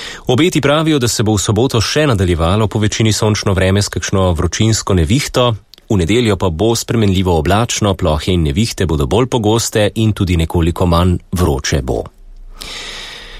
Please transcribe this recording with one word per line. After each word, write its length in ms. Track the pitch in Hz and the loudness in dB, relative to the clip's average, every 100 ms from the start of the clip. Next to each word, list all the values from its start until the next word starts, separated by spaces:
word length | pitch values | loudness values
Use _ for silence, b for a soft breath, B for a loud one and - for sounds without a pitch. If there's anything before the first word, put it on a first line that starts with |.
| B B B | B B B
Obeti 340 | 127 170 160 | 2 4 2
pravijo, 380 | 135 147 160 147 | 2 2 2 2
da 80 | 117 | 0
se 160 | - | 0
bo 120 | 107 107 | 0 0
v 60 | |
soboto 400 | - 104 127 120 | 2 2 2 0
še 260 | 101 147 151 | 0 0 2
nadaljevalo 600 | 104 92 85 82 104 107 | 2 2 2 2 2 0
po 120 | 110 | 0
večini 340 | 104 - 110 | -2 0 0
sončno 400 | 107 110 104 - | 2 0 0 0
vreme 280 | 90 95 101 | 0 2 2
s 80 | 98 | 0
kakšno 420 | - - 98 92 | -4 -2 0 0
vročinsko 600 | 82 85 - 110 107 - | 0 -2 0 0 0 0
nevihto, 600 | 95 78 123 - - 123 107 - - - | 0 2 0 0 0 0 -2 -8 -12 -2
v 80 | 104 | 0
nedeljo 400 | 85 113 113 95 | 2 2 2 0
pa 120 | 98 | -2
bo 260 | 78 110 117 | 0 0 0
spremenljivo 640 | - 117 104 92 92 82 | -2 0 2 2 2 0
oblačno, 560 | 73 98 120 - 104 92 | 2 0 0 -2 -2 0
plohe 360 | 87 78 - | 0 0 0
in 100 | 90 78 | 0 0
nevihte 400 | 69 113 - 87 | 0 -2 -2 -2
bodo 220 | 78 69 | -2 0
bolj 180 | 101 127 | 0 0
pogoste 640 | 131 107 113 - 113 104 - | 0 0 0 0 0 0 0
in 180 | 110 | 0
tudi 240 | 101 92 87 | 0 0 0
nekoliko 480 | 80 90 82 85 90 | 0 0 0 0 2
manj 320 | 82 90 90 - | 2 2 0 -2
vroče 500 | 90 90 69 - 69 | -2 0 0 -2 -2
bo. 220 | 64 55 - - - - - B B B B B B B B B | -2 -4 -6 -14 -20 -20 -20 B B B B B B B B B